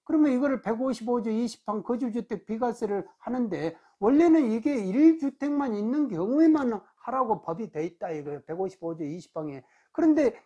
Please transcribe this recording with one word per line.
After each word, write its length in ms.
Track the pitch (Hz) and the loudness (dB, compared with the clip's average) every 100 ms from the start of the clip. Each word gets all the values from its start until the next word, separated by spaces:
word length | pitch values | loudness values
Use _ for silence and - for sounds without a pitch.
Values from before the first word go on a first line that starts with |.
| - | -2
그러면 260 | 311 294 | 2 4
이거를 300 | 247 277 254 | 4 0 -2
백오십오 600 | 196 226 262 233 226 240 | -2 -2 -2 -4 -2 -2
조 80 | 220 | 0
이십 360 | 220 240 - - | -2 -2 -6 -6
방 180 | 208 | -6
거주주택 640 | - 233 240 233 - 202 - | -4 -4 -2 -6 -6 -10 -8
비과세를 600 | 226 240 233 208 202 180 _ | -4 -4 -4 -4 -4 -6 _
하는데 580 | 226 247 226 151 160 - _ - | -8 -4 -4 -4 -6 -8 _ -2
원래는 520 | 202 285 339 320 240 | 2 4 6 6 4
이게 240 | 226 285 262 | 0 -2 -2
일 360 | 190 233 320 320 | -2 6 6 6
주택만 560 | 277 - 285 285 269 208 | -2 -4 -4 -2 -2 -2
있는 320 | 220 294 269 | -2 -2 -2
경우에만 760 | 165 196 285 320 302 254 208 _ _ | -2 0 4 6 4 2 -4 _ _
하라고 460 | - 254 233 202 | -6 -2 0 -2
법이 300 | - 165 208 | -4 -8 -6
돼 140 | 151 170 | -6 -6
있다 240 | - 190 | -6 -8
이거예요. 300 | 156 143 143 - | -8 -8 -10 -10
백오십오 500 | 170 190 - 170 165 | -6 -6 -6 -10 -6
조 80 | |
이십 300 | 147 175 - | -8 -8 -10
방에. 300 | 165 151 135 _ _ _ | -10 -8 -10 _ _ _
그런데 420 | - 330 311 262 - | 0 4 4 2 0